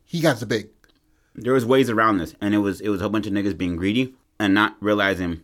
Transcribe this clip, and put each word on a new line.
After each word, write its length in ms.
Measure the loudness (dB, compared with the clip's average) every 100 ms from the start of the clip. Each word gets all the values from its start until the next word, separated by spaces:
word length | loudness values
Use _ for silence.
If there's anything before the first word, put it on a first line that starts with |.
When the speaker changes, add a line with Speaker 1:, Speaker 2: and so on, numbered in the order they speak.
Speaker 1:
he 160 | _ -2
has 200 | 0 0
a 40 | -2
big." 220 | -4 -6 _ _ _ _ _ _
Speaker 2:
There 180 | -8 -2
was 120 | 0 4
ways 240 | 4 4
around 280 | 2 2 2
this, 160 | -2 -4
and 140 | 0
it 40 | 0
was, 220 | 0 -2
it 80 | -4
was 120 | -2
a 40 |
whole 60 | -2
bunch 160 | -2 -2
of 60 |
niggas 260 | -2 -2 -2
being 160 | -4
greedy 400 | -2 -2 0 -2 -8 _ -4
and 160 | 2
not 220 | 2 2 0
realizing 600 | 0 2 2 0 -4 -6